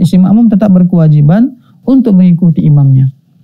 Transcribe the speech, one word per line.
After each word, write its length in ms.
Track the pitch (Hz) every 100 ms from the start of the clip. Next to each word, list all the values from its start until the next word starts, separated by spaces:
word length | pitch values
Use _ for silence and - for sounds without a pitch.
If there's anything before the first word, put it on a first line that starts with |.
| 156
si 160 | 180
makmum 320 | 185 214 226
tetap 160 | 208 208
berkewajiban 880 | 180 180 175 156 151 147 202 262 - _ _ -
untuk 240 | 262 220
mengikuti 480 | 185 180 170 170 - 156
imamnya. 400 | 143 139 135 135 - _ _